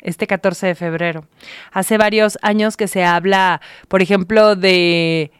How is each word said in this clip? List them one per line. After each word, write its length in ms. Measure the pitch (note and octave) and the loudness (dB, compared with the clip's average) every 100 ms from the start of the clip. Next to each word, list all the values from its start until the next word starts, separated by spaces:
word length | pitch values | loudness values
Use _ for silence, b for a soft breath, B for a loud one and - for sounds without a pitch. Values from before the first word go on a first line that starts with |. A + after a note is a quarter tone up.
este 260 | F3+ - G#3 | -12 -8 -6
catorce 400 | F#3+ G3 F3 F#3 | -2 -4 -2 -4
de 80 | F3 | -4
febrero. 500 | F3 D#3+ E3+ D#3+ D3+ B B B B | -6 -4 -6 -6 -14 B B B B
Hace 260 | F#3+ F#3 A3 | -6 -2 0
varios 400 | G#3 G#3+ G#3 - | 2 2 0 0
años 360 | G#3 G#3+ G#3+ - | -2 0 -2 -2
que 100 | G3+ | -4
se 160 | F#3+ | 0
habla, 580 | F3 E3+ F#3+ F#3+ F#3 D#3+ B B - | 0 0 2 2 2 -2 B B -4
por 140 | F#3+ | 0
ejemplo, 540 | F3+ G3+ F3+ A3 G#3+ G3 | 2 0 2 4 4 4
de 760 | F#3+ F3+ F3 E3+ E3 D#3+ D3 | 2 2 2 0 0 -2 -4